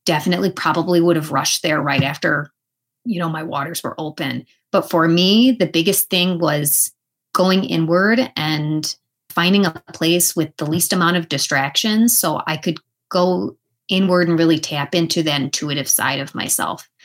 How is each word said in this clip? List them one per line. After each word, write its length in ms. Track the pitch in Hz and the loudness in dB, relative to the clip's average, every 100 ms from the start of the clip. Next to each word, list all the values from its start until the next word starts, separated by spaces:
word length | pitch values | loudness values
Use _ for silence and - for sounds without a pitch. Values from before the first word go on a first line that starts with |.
definitely 460 | - 156 151 180 190 | -2 0 0 0 -2
probably 500 | 180 165 165 165 175 | -2 -2 -2 2 4
would 160 | 170 160 | 4 2
have 160 | 147 | 0
rushed 300 | 139 143 - | -2 0 -2
there 180 | 170 151 | 0 0
right 220 | 143 139 | 0 0
after, 500 | 135 147 170 147 147 _ _ _ _ _ - | -2 -2 -2 -2 -4 _ _ _ _ _ -6
you 120 | 180 | -4
know, 120 | 170 | -4
my 120 | 156 | -6
waters 400 | 160 160 139 165 | -6 -6 -6 -8
were 120 | - - | -8 -8
open. 480 | 156 151 147 123 - _ _ | -8 -6 -6 -6 -10 _ _
But 200 | 196 - | -2 0
for 180 | 175 165 | 2 4
me, 440 | 170 185 208 254 | 4 4 6 6
the 140 | 247 185 | 4 2
biggest 440 | - 170 196 - | 2 2 0 0
thing 280 | 185 180 175 | 0 0 0
was 540 | 165 147 147 - - - _ _ _ | 0 0 0 0 -2 -6 _ _ _
going 320 | - 185 190 | 0 2 2
inward 640 | - 165 160 175 202 233 - - | 0 0 2 2 2 2 0 -4
and 580 | 156 156 151 156 156 - _ _ - | -4 -2 -2 -2 -4 -10 _ _ -8
finding 340 | - 175 202 | -2 2 4
a 180 | 190 160 - | 2 -2 -12
place 420 | - 165 175 175 - | -4 0 2 2 0
with 180 | 156 - | -4 -4
the 80 | 151 | -4
least 260 | 165 - | -2 0
amount 240 | 190 175 175 | 0 2 0
of 140 | 165 | -2
distractions 840 | 139 - 139 139 - 220 214 233 233 | -4 -2 -2 -2 -2 0 2 2 2
so 260 | 170 151 - | 0 -2 -4
I 120 | 156 | -4
could 200 | - 156 - _ _ | -4 -6 -10 _ _
go 480 | 185 180 180 202 - _ _ - | 0 2 0 -4 -10 _ _ -4
inward 400 | 190 190 180 170 | 0 2 2 2
and 100 | 165 | 2
really 200 | 165 160 | 2 2
tap 360 | 156 147 139 | -2 -6 -4
into 280 | 175 165 175 | -2 0 0
that 180 | 156 143 | -2 -2
intuitive 480 | 135 - 151 143 131 | -4 -4 -4 -4 -2
side 320 | - 135 139 | 0 0 -4
of 140 | 139 | -6
myself. 540 | - - - 82 - - _ | -8 -4 -2 -4 -6 -14 _